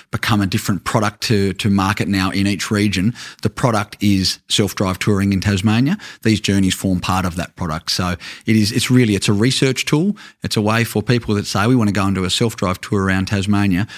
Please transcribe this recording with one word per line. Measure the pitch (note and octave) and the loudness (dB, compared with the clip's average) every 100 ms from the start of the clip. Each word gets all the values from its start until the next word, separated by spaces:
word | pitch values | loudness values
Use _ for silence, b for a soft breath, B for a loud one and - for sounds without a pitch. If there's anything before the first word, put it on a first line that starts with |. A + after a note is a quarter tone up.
| B | B
become | - - G#2 | -6 2 2
a | F#2 | 2
different | A2 - F#2 | -2 -2 -4
product | - A#2+ G#2 - | -2 0 0 -2
to, | - G#2 G2 | 0 0 0
to | F#2 G2+ | 0 0
market | G2 F#2+ G#2 A2+ | 2 0 0 -2
now | G2 F#2 | 0 0
in | G2 G2 | 0 0
each | G2 - | -2 -2
region. | G#2+ G#2 F#2+ G#2 B B B | 0 0 0 -2 B B B
The | G#2+ | -6
product | - C3 G#2+ G#2 - | 0 0 0 -2 -2
is | G2+ F#2+ F2 - - | 2 2 0 -4 -2
self-drive | - G2 - F#2 F#2 | 0 0 0 -2 0
touring | - G2 G2 | 0 2 2
in | F#2+ | 0
Tasmania. | A2 G2 G#2+ A2 C#3 G#3 B B | 0 0 2 2 2 -2 B B
These | A2+ G#2 | 0 0
journeys | - G2 F#2+ | 2 2 0
form | - G2 F#2 | 0 -2 -2
part | - F#2 F#2 | 0 -2 -2
of | E2+ | -4
that | - - | -10 -8
product. | F2 D#2 - | -6 -6 -4
So | - F2+ E2+ B B - | -4 -2 -4 B B 0
it | A2 | 2
is, | G#2 | 2
it's | B2 - | 0 2
really, | B2+ A2+ F#2+ | 4 4 2
it's | - | 0
a | |
research | G2+ B2+ - C3+ B2+ - | 2 0 2 0 0 -2
tool. | D3+ G3 G3 B B | 0 0 -4 B B
It's | G2 A2+ | -4 -2
a | |
way | G#2+ A2+ | 0 0
for | A2+ A2 | 0 -2
people | G2+ A#2+ - G#2 | 0 0 0 -2
that | G2+ | -2
say, | G2 A2 | 0 2
"We | B2+ | 2
wanna | G#2 | 2
go | G2+ G2 | 2 0
and | F#2+ | 0
do | |
a | F2+ | -2
self-drive | - A#2 - F#2 F#2 | 0 -2 0 -4 -4
tour | - G#2 | -4 -2
around | F#2+ F#2+ F#2 | 0 0 0
Tasmania," | G2+ F#2+ G2+ G2+ F2+ G#2+ | -2 0 2 2 0 -2